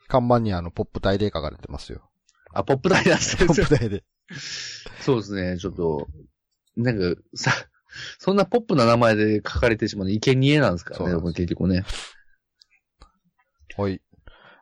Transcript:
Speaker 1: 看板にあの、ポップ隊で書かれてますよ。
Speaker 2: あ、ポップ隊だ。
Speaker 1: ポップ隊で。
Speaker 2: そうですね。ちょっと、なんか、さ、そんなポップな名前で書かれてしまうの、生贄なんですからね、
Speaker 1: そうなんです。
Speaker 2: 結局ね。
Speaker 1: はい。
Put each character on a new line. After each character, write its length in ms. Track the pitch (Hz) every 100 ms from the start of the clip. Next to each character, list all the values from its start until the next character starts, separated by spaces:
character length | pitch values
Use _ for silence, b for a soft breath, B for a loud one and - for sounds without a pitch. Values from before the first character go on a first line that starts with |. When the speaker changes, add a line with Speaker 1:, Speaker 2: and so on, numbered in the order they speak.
| -
Speaker 1:
看 180 | 131 120
板 120 | 120
に 140 | 113
あ 80 | 90
の、 100 | 85
ポ 120 | -
ッ 20 | 101
プ 160 | -
隊 160 | 98 98
で 80 | 101
書 80 | 82
か 80 | 73
れ 80 | -
て 100 | -
ま 100 | 71
す 120 | -
よ。 180 | - _ _ _ _ _
Speaker 2:
あ、 100 | -
ポ 120 | 98 135
ッ 20 |
プ 120 | 180
隊 140 | 180
だ。 140 | 185 151
Speaker 1:
ポ 360 | - - -
ッ 140 | 156 165
プ 100 | 147
隊 120 | 117
で。 140 | 98 - _ - B B B B B B -
Speaker 2:
そ 140 | - 120
う 20 |
で 60 |
す 120 | 98 98
ね。 220 | 90 90
ち 100 | 92
ょ 40 |
っ 20 |
と、 340 | 90 82 73 71 - - _ _ _ _ -
な 180 | 123
ん 220 | 107 90 -
か、 60 | _
さ、 180 | - - - - _ _ B B B
そ 140 | -
ん 40 | 196
な 80 | 185
ポ 140 | 240
ッ 20 |
プ 140 | 233 160
な 100 | 117
名 100 | 117
前 180 | 117 107
で 220 | 107 104
書 220 | - -
か 100 | 120
れ 60 | 107
て 120 | 107
し 100 | 101
ま 60 |
う 40 | 95
の、 40 |
生 240 | 107 135 131
贄 240 | 135 151
な 100 | 117
ん 40 |
で 40 | 87
す 80 | -
か 60 |
ら 80 | -
ね、 60 | 90
Speaker 1:
そ 60 | 85
う 0 |
な 40 |
ん 40 | 87
で 60 |
す。 40 | 80
Speaker 2:
結 120 | 87 -
局 120 | 90
ね。 160 | 92 98 B B B B B _ _ _ _ _ _ _ _ _ _ _ _ - -
Speaker 1:
は 140 | 101
い。 120 | 92 _ _ - b b b